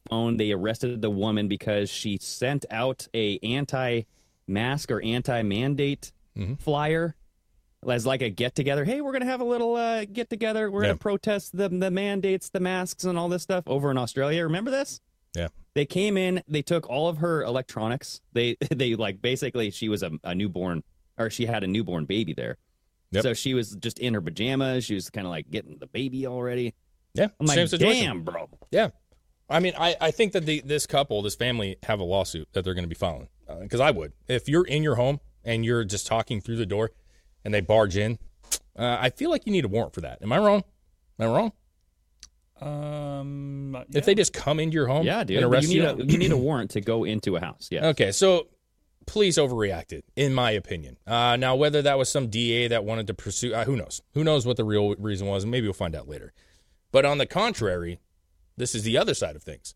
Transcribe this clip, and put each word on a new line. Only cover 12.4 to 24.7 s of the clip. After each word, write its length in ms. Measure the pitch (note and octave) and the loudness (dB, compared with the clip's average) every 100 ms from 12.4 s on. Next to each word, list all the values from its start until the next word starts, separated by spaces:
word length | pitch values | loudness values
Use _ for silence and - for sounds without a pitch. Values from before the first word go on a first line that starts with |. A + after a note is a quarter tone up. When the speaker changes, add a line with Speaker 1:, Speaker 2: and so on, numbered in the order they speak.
| - | -2
Speaker 1:
the 100 | F#3+ | -4
masks, 460 | F#3 F#3 F#3 - F#3 | -2 -2 -4 -4 -2
and 120 | E3+ | -2
all 120 | F3 | 0
this 140 | F3 | -2
stuff 200 | - F#3 - | -2 -4 -2
over 220 | C#3 C#3+ | 0 2
in 60 | B2+ | 0
Australia." 460 | A#2+ C3+ C#3+ E3 | 0 0 0 0
Remember 280 | E3 E3+ A#3 | 0 -2 0
this? 280 | C4+ C#4 - _ _ _ E2+ | -2 -4 -8 _ _ _ -6
Speaker 2:
Yeah. 100 | E2 - - | -6 -8 -6
Speaker 1:
They 120 | - D3 | -2 0
came 320 | F3+ G#3 F#3+ | 2 2 2
in. 260 | F#3 F#3 - | 2 0 -2
They 120 | D3+ | -2
took 260 | - E3+ - | 0 -2 0
all 180 | C3 E3 | -2 0
of 120 | D#3 | 0
her 240 | E3+ D#3+ | 0 0
electronics. 760 | A#2 B2+ C3 - A2 C3 - - _ | 0 -2 -4 -4 -2 -4 -6 -16 _
They, 240 | A#2 A#2+ A#2 | 0 0 0
<laughs> 140 | C#3 B2+ | -2 0
they, 200 | B2+ A2 | 0 0
like, 260 | G#2 F#2+ | -2 -2
basically, 500 | B2 B2+ C3+ A#2+ G#2+ | -2 -2 -2 -2 -4
she 160 | - A2 | -2 -2
was 160 | G#2 | -2
a, 80 | F2+ D2+ F2 | -2 -6 -6
a 100 | F2+ | -4
newborn, 480 | G2+ F2+ F#2 E2 - _ _ - | -2 -2 -2 -4 -6 _ _ -6
or 120 | A2+ | -6
she 160 | - A2+ | -2 -2
had 180 | A2 | -2
a 40 | F#2+ | -2
newborn 360 | G#2 F#2 F2 | -2 -2 -4
baby 300 | D2 G2+ G#2 | -2 -2 -2
there. 240 | - A#1 - _ _ _ _ - | -4 -8 -8 _ _ _ _ -4
Speaker 2:
Yep. 100 | G2 | 0
Speaker 1:
So 100 | A#2+ | 0
she 200 | A#2 C#3 | 0 -2
was 220 | B2+ G2+ G2+ | -2 -2 -6
just 240 | A#2 - | -8 -4
in 140 | B2 A2 | -2 -2
her 40 | |
pajamas. 640 | D#2+ D#2+ A#2+ C3+ C3 | -4 -4 -2 0 0